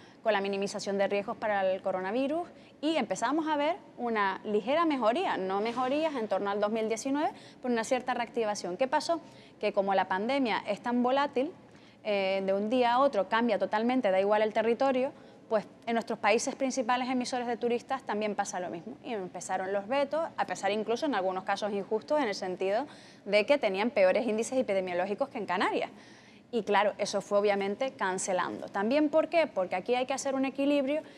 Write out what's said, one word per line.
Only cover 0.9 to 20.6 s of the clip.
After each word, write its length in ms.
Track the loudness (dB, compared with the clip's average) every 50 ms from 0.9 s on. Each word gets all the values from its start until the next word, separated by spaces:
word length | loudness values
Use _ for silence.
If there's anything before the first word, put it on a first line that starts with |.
| 0
de 100 | 2 2
riesgos 300 | 2 2 0 -2 -2 -6
para 340 | -4 -2 0 0 2 2 0
el 120 | 0 0 -2
coronavirus 640 | -2 -2 -2 -2 -2 0 0 0 0 -2 -4 -4 -6 -12 -20 -20 -20 -10 -4
y 140 | -2 0 0
empezamos 500 | 0 0 -2 -2 -2 0 0 0 0 0
a 100 | 0 0
ver 180 | 0 0 0 -2 -2 -8 -16 -10
una 440 | -6 -4 -2 0 0 0 0 -2 -4 -4
ligera 400 | -2 -2 0 0 2 2 2 2
mejoría, 540 | 2 2 2 2 2 2 2 0 -2 -2
no 240 | -2 -2 -2 -2 -2
mejorías 540 | -2 -2 -2 -2 -2 0 0 0 0 -2 -2
en 120 | -2 -2
torno 220 | -2 -2 -2 -2 -2
al 100 | -2 0
dos 120 | -2 0
mil 160 | 0 -2 -2
diecinueve, 420 | -2 -4 -4 -4 -2 -2 0 0 -2 -4 -6 -18 -20 -16 -8
pero 100 | -2 -2
una 120 | 0 0 0
cierta 320 | 0 -2 -2 -2 -2 -4
reactivación. 600 | -4 -4 -4 -2 -2 -2 -2 -2 -4 -4 -6 -2
¿Qué 120 | -2 -2
pasó? 340 | 0 0 0 0 0 -2 -2 -4 -12 -20 -20 -20 -20 -10 -4
Que 120 | -2 0
como 220 | 2 2 2 4 4
la 140 | 2 2
pandemia 560 | 2 0 0 0 0 0 2 2 2 0 0 0
es 140 | -2 -4 -4
tan 220 | -2 0 0 2 2
volátil, 480 | 4 4 2 2 2 0 0 -2 -2 -4 -14 -20 -20 -20 -20 -20 -20 -18 -8 -4
eh, 380 | -2 0 2 2 2 0 0 2
de 100 | 2 0
un 180 | 0 0 2
día 220 | 2 4 4 4 4
a 60 | 4
otro 300 | 4 4 4 2 0 2
cambia 300 | 2 2 2 2 2 2
totalmente, 500 | 0 0 0 0 2 2 2 2 2 4
da 100 | 4 4
igual 220 | 4 4 4 4
el 100 | 2 2
territorio, 600 | 0 0 2 2 2 2 2 2 2 2 0 -2 -4 -10 -20 -20 -20 -16 -6
pues 200 | -2 -2 -2 -2 -4 -16 -12 -6
en 80 | -2 -2
nuestros 240 | -2 -2 -4 -4
países 380 | 0 4 4 4 4 2 -2 -4
principales 520 | -2 -2 -2 -2 -2 0 0 0 0 0
emisores 380 | -2 -2 -2 -2 -2 -4 -4 -4
de 120 | -4 -4
turistas 440 | -2 0 0 0 -2 -2 -4 -6 -6
también 320 | -4 -4 -4 -2 -2 -4 -2
pasa 260 | -4 -4 -4 -4 -6
lo 100 | -6 -6
mismo. 260 | -8 -10 -12 -14 -16 -12 -10
Y 100 | -8 -6
empezaron 580 | -6 -6 -8 -10 -10 -6 -4 -4 -4 -2 -2 -2
los 140 | -2 -2
vetos, 400 | -2 0 0 0 0 -2 -4 -4 -4 -4
a 80 | -4 -4
pesar 260 | -4 -4 -2